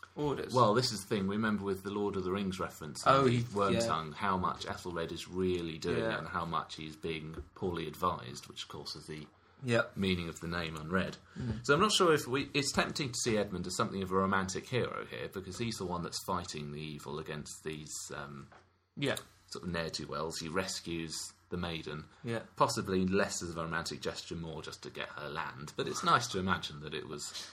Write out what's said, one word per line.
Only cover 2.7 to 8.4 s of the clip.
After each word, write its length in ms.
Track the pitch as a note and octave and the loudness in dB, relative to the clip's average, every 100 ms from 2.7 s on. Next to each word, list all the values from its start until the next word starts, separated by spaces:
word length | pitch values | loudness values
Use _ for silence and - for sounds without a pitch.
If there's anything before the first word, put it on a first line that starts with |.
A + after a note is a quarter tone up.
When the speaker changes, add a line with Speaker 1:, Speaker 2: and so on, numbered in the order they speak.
| - D#2 - - | -4 -10 0 6
Speaker 1:
Oh, 140 | C3+ | 8
Speaker 2:
and 80 | C3 | 8
the 40 | A#2+ | 6
Speaker 1:
he, 180 | A#2+ G2+ | 2 2
Speaker 2:
Worm 180 | G2 | 4
Speaker 1:
yeah. 60 | F#2 | 4
Speaker 2:
Tongue, 300 | - D#2+ D#2+ | 4 0 -2
how 240 | D2 G2+ F#2 | -2 2 2
much 280 | E2+ - - | 2 -2 -6
Ethelred 460 | G2+ F#2 E2+ E2 | -6 -4 -4 -4
is 160 | E2 - | -4 -6
really 500 | F2+ F#2 F2 E2+ D#2+ | 0 2 2 -2 -2
doing 220 | E2+ A2+ | 0 0
Speaker 1:
Yeah. 180 | A2+ G#2+ | 0 -2
Speaker 2:
and 100 | E2 | -2
how 180 | F2 E2 | -2 0
much 300 | D#2+ - - | -2 -2 -8
he's 200 | D#2 D#2 | -10 -6
being 400 | E2 D#2 D#2 D#2+ D#2+ - | -4 -4 -6 -10 -12 -4
poorly 320 | F#2+ E2+ D2+ | -2 -2 -4
advised, 600 | D2+ F2+ D#2 A#1+ C#2+ | 0 0 0 -4 -10